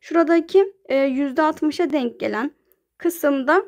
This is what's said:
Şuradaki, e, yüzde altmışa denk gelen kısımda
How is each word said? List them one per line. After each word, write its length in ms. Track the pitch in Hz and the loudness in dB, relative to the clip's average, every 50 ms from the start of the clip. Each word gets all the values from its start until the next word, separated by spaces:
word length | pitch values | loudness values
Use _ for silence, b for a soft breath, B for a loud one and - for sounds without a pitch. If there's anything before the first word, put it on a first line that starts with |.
Şuradaki, 720 | _ - 311 339 330 294 339 339 330 339 - 381 392 392 - _ _ - | _ -2 0 0 2 4 2 0 0 2 2 2 2 2 -2 _ _ -4
e, 80 | 262 | -2
yüzde 460 | 269 269 277 262 262 285 277 254 285 311 | 0 0 0 0 -2 -4 -2 0 0 0
altmışa 500 | 311 311 - - 302 294 - 359 302 269 | 0 0 0 -2 -4 -2 -2 -4 -2 0
denk 280 | 302 254 240 - - | -2 -2 -2 -6 -6
gelen 300 | - 220 208 214 240 294 - _ _ _ _ _ _ _ _ _ | -6 -6 -4 -4 -6 -6 -8 _ _ _ _ _ _ _ _ _
kısımda 680 | - 339 339 - - 294 285 277 262 262 311 370 453 | -4 -4 -4 0 0 0 0 0 0 2 2 0 0